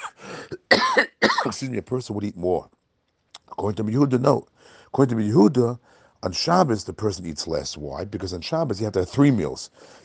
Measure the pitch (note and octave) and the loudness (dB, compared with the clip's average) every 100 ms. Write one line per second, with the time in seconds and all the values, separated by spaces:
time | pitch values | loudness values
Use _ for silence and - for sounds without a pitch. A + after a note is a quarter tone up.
0 | - - - - - - _ - B5+ B5+ | -14 -16 -16 -16 -14 -16 _ -2 0 0
1 | - _ - B5+ A#2+ - C3+ A2 - B2+ | -2 _ -2 -2 -4 -6 -6 -6 -6 -6
2 | - G#2 G2+ F2+ F2+ E2 - _ _ _ | -6 -6 -6 -4 -2 -2 -4 _ _ _
3 | _ _ _ - _ - G2+ G#2+ G#2+ B2 | _ _ _ -20 _ -6 -4 -4 -2 2
4 | C#3+ B2 C#3+ A#2+ - _ - - _ - | 2 4 4 2 0 _ -20 -20 _ 2
5 | C3+ A2+ G#2 C#3 G3+ B2+ A#2 B2 _ _ | 2 2 4 6 6 6 2 -2 _ _
6 | _ _ F#2+ F2 D#3+ F3+ D#3 G#2+ - F2 | _ _ -6 -4 2 4 4 2 -4 -4
7 | G#2+ F#2+ F2 D2 E2+ D2+ C#2+ D2+ C#2+ C#2 | -4 -4 -8 -8 -4 -4 -4 -10 -10 -8
8 | G2+ G2 F#2 F2+ - D#3+ D3+ G2 A2 F#2+ | -8 -8 -8 -8 -4 -2 -2 -2 0 0
9 | F2 C3+ C#3+ A2+ C#2+ B1 - _ - - | 0 4 6 6 0 -6 -12 _ -20 -20